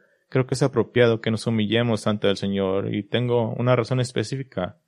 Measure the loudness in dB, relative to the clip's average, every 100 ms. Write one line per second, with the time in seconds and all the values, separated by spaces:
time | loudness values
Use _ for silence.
0 | _ _ _ -2 -2 0 0 0 0 4
1 | 4 4 -2 -2 -2 -2 0 2 2 0
2 | 0 0 0 0 -2 -2 0 -2 -2 -4
3 | -2 -2 0 0 0 -2 2 2 2 -2
4 | -2 -4 -4 -8 -8 -6 -6 -8